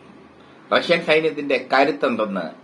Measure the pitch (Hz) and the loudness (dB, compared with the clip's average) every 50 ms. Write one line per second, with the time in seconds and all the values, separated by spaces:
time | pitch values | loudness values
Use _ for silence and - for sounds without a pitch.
0 | - - - - - - - - - - - - - - 104 127 - - 170 170 | -20 -20 -20 -20 -20 -20 -20 -20 -20 -20 -20 -20 -4 0 0 0 2 2 0 0
1 | 170 165 156 160 156 156 143 147 143 139 135 120 123 - 131 131 143 151 143 - | 2 2 2 2 2 0 -2 -4 -2 -2 -2 -2 -2 0 2 2 2 2 0 0
2 | 151 131 120 107 110 101 98 92 82 78 - - | -2 -2 0 -2 -2 -4 -4 -6 -6 -8 -10 -16